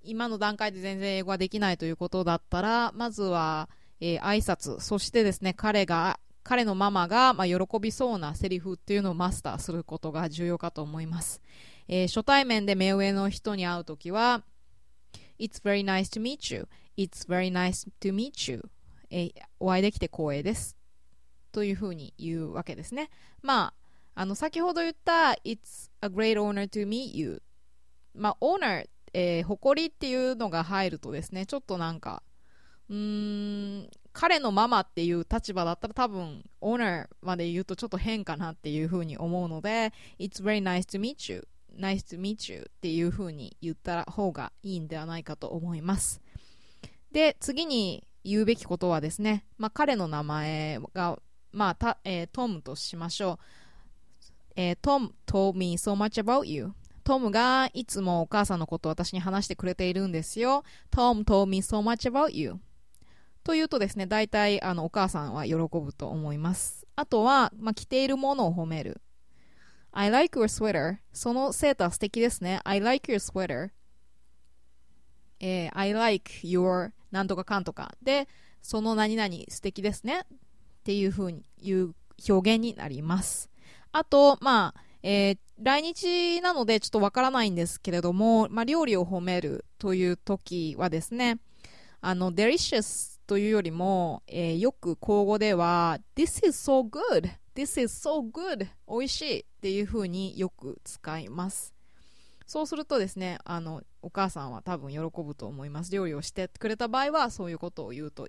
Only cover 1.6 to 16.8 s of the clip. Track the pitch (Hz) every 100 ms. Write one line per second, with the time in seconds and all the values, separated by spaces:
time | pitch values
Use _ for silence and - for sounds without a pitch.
1.6 | 202 170 165 160 175 185 175 170 - 180
2.6 | 208 233 233 214 240 208 190 175 160 156
3.6 | 156 - - - 170 165 196 214 208 175
4.6 | - 120 - 202 - 240 208 185 190 180
5.6 | 214 208 180 165 180 - - - - 247
6.6 | 220 190 202 196 175 226 262 247 185 180
7.6 | 190 214 220 - 254 208 151 151 196 180
8.6 | 185 180 - 202 196 170 180 - 147 98
9.6 | - 170 - 160 160 151 170 156 170 175
10.6 | 170 - 151 156 160 170 160 - - -
11.6 | - - - 185 180 220 220 277 262 220
12.6 | 202 190 190 196 196 196 196 - 220 202
13.6 | 180 175 165 147 170 202 240 240 - -
14.6 | - - - - - - - - 220 -
15.6 | 202 202 196 190 190 220 226 294 - 101
16.6 | - -